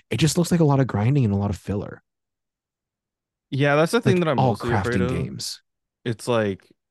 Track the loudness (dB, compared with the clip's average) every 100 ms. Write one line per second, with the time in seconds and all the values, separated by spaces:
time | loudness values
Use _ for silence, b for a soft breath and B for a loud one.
0 | b -2 0 0 0 2 2 2 2 0
1 | 0 2 2 0 -2 -4 -6 -6 -8 -14
2 | _ _ _ _ _ _ _ _ _ _
3 | _ _ _ _ _ 0 2 4 2 2
4 | 2 2 2 2 2 0 -2 -2 0 0
5 | -2 -4 -6 -8 -12 -12 _ _ _ _
6 | -8 -6 -2 0 0 -4 _ _ _